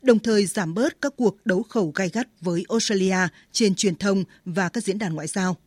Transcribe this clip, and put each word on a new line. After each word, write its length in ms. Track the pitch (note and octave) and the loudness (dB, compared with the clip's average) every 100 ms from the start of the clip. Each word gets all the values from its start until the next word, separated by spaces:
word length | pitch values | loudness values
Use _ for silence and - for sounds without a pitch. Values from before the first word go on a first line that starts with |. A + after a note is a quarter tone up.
đồng 160 | C4 A3+ | 6 4
thời 280 | A#3+ G#3+ G3 | 4 2 2
giảm 280 | - F3 | -2 -4
bớt 260 | E3 C#4 - | -2 -2 -2
các 120 | C#4+ - | -8 0
cuộc 200 | A#3 - - | 0 0 -2
đấu 160 | F#3 | -2
khẩu 300 | A#3 A#3 F3 | 0 -2 -2
gay 140 | D3 F#3+ | -2 -4
gắt 200 | A3 B3+ _ | -4 -6 _
với 240 | E3+ E3+ F3 | -4 -4 -2
Australia 500 | A3+ A3 G#3 F#3 F#3 F3+ - _ | -2 0 0 2 2 0 -4 _
trên 220 | - A3 | 0 2
truyền 220 | F#3 G#3 E3+ | 2 0 0
thông 280 | G3+ G3 F#3 - | 0 0 -2 -8
và 240 | - F3 F3+ | -8 -4 -2
các 160 | A#3+ | -4
diễn 140 | G#3 F#3+ | -4 -4
đàn 160 | G#3 | -4
ngoại 120 | D#3 D#3 | -6 -6
giao. 300 | - F#3 F3 | -2 -2 -2